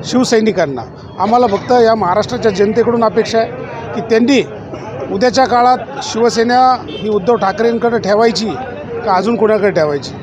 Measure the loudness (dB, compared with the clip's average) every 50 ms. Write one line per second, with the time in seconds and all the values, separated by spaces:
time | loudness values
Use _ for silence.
0 | -10 -2 0 0 2 2 2 2 2 2 2 2 0 0 -2 -6 -8 -10 -14 -18
1 | -18 -18 -6 -4 -2 2 4 4 4 4 2 0 0 2 4 4 4 4 4 2
2 | 0 0 0 0 0 -2 -4 0 0 0 2 2 0 2 2 2 2 2 2 2
3 | 2 2 2 0 -2 0 0 -2 -2 -2 -4 -12 -12 -12 -12 -12 -12 -8 -8 -8
4 | -2 0 2 2 4 4 4 2 2 0 -6 -14 -14 -14 -14 -12 -12 -12 -10 -10
5 | -8 -6 -2 0 0 2 4 2 2 2 4 2 4 4 2 0 -2 -8 -10 -10
6 | -10 -8 -2 0 0 2 2 2 0 2 4 4 4 4 2 0 -4 -10 -10 -8
7 | -4 -2 -2 -2 2 2 0 2 2 -2 -2 0 0 0 0 0 0 0 0 0
8 | 0 0 2 2 2 2 2 0 -4 -6 -6 -6 -8 -10 -10 -12 -12 -10 -10 -6
9 | -2 0 0 0 0 0 0 2 2 2 2 2 2 0 2 2 0 0 0 -4
10 | -6 -8 -14 -14